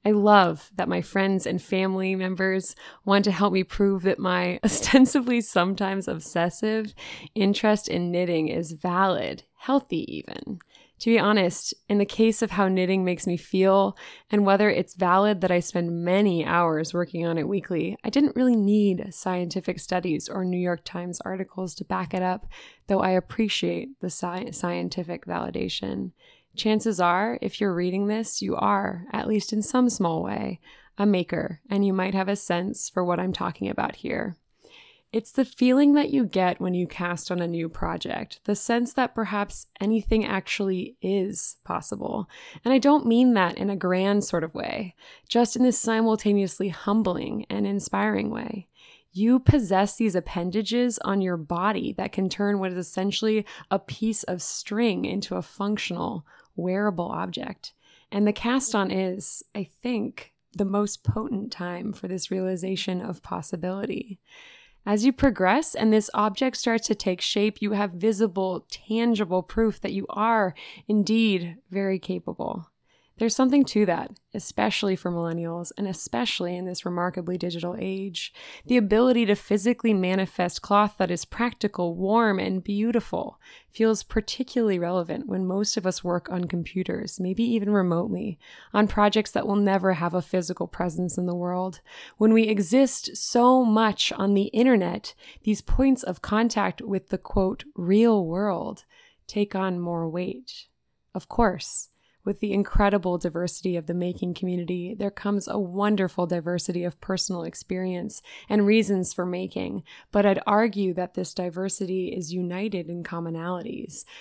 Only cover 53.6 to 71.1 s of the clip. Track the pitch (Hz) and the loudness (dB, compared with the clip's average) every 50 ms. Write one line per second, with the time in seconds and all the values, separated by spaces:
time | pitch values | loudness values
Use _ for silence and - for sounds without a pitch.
53.6 | - - 196 190 - - - - 220 226 214 - - - 180 175 - - - - | -4 -2 -2 -2 -2 -6 -6 -4 -2 0 0 0 -2 -2 -4 -4 -4 -4 -4 -6
54.6 | - - 208 220 240 226 185 180 - - 185 196 190 - 185 185 - - - - | -6 -4 -2 0 0 0 0 0 -4 -4 -4 -6 -6 -4 -6 -6 -6 -8 -8 -6
55.6 | 196 202 214 202 - - 175 170 - - - 170 - _ - - _ _ _ - | -4 -4 -2 -4 -4 -6 -6 -4 -4 -6 -6 -8 -10 _ -20 -20 _ _ _ -6
56.6 | 170 180 185 196 208 214 180 165 170 - - 160 180 185 170 - - - - - | -4 -2 -2 0 0 -2 -2 -2 -4 -4 -4 -6 -6 -6 -8 -8 -8 -10 -10 -12
57.6 | - - - _ _ _ _ _ _ _ - 202 208 208 208 - - 233 254 269 | -16 -20 -20 _ _ _ _ _ _ _ -2 2 2 2 2 0 -2 0 0 2
58.6 | - - - 208 190 185 190 190 190 185 185 202 - - - - - - - 208 | 0 2 0 0 0 0 0 -2 -2 -2 -4 -4 -4 -2 -2 -4 -6 -6 -8 -8
59.6 | 185 - _ _ - 240 247 214 - - - - - - _ _ _ _ - - | -8 -8 _ _ -6 -4 -2 -2 -4 -4 -8 -12 -18 -18 _ _ _ _ -4 -2
60.6 | 202 196 196 208 208 202 - - - - - 214 220 - 233 190 202 - - - | -2 0 0 0 0 0 -2 -2 -2 -4 -4 -2 -4 -4 -6 -6 -6 -8 -10 -10
61.6 | 175 175 175 175 180 214 196 - - 180 185 180 - - 190 190 185 185 190 175 | -8 -8 -8 -8 -8 -8 -8 -8 -8 -8 -6 -6 -6 -6 -4 -4 -4 -4 -4 -4
62.6 | 180 190 190 180 - - 185 180 - - 175 - - - 175 175 160 - - 165 | -4 -4 -4 -4 -4 -4 -4 -4 -6 -8 -10 -12 -10 -8 -8 -8 -6 -8 -8 -6
63.6 | 170 185 185 196 196 277 - - - 226 190 - _ _ - - - - - - | -6 -6 -6 -6 -6 -6 -6 -8 -8 -10 -14 -18 _ _ -20 -20 -20 -20 -20 -20
64.6 | - _ _ _ _ 202 208 208 226 269 262 - 285 269 202 - 185 180 214 294 | -20 _ _ _ _ 0 2 4 4 4 4 4 2 2 4 4 4 4 4 4
65.6 | 311 - - - 220 220 214 220 208 - - - 208 214 202 - 262 262 254 - | 4 4 2 4 4 4 6 6 6 4 4 2 0 0 0 0 -2 -2 0 0
66.6 | - 240 226 226 - - 214 - - 196 180 175 - - - 202 202 214 208 - | 0 0 0 0 0 -2 -2 -2 0 -2 -2 -2 -4 -2 0 2 2 0 0 -2
67.6 | 208 202 202 196 208 190 175 175 190 226 214 190 226 202 170 196 190 185 180 - | -4 -2 0 0 -2 -2 -4 0 0 0 2 2 0 0 0 -2 -2 -2 -4 -6
68.6 | - _ - - - - 214 226 233 240 226 202 214 170 180 185 180 - - 226 | -8 _ -14 -14 -6 -4 -2 0 2 2 2 2 0 0 0 -2 -2 -2 0 0
69.6 | 226 214 202 - - 190 - 196 - - - 202 214 226 233 220 202 185 - - | 0 0 0 -2 -6 -6 -4 -6 -6 -6 -4 -2 0 2 2 2 2 0 -2 -6
70.6 | - - - - - - 214 214 196 202 | -14 -18 -20 -14 -4 0 2 2 2 4